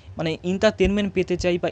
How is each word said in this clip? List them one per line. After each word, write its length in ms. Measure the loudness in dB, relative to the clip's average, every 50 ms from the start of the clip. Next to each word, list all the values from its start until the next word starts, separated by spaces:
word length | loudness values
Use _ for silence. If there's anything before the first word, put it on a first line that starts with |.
| -20 -12 -8
মানে, 200 | -6 -4 -4 -4 -4
এন্টারটেনমেন্ট 720 | -4 -4 0 2 2 2 4 4 2 2 2 0 0 0
পেতে 240 | 0 -2 -2 0 -2
চাই 220 | -2 0 0 0 0
বা 100 | -2 -4